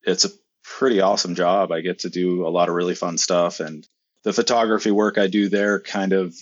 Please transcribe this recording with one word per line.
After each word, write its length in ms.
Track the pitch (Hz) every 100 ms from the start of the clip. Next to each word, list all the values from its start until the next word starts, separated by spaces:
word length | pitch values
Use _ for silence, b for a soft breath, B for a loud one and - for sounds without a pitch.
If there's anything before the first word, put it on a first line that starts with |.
It's 200 | - 92
a 60 | 98 - _ _
pretty 380 | - - 135 107
awesome 340 | 95 101 92
job. 380 | 87 87 98 92
I 80 | 82
get 180 | 87 90
to 100 | 90
do 360 | 87 90 90 82
a 40 |
lot 180 | 85 87
of 80 | 87
really 180 | 90
fun 240 | 90 90 82
stuff, 400 | - 87 87 -
and 260 | 78 78 - _ _ _
the 100 | 107
photography 600 | 101 110 117 113 107 107
work 260 | 101 107 -
I 80 | 98
do 220 | 104 101
there 320 | 101 101 101
kind 320 | - 104 95
of 240 | 95 92 85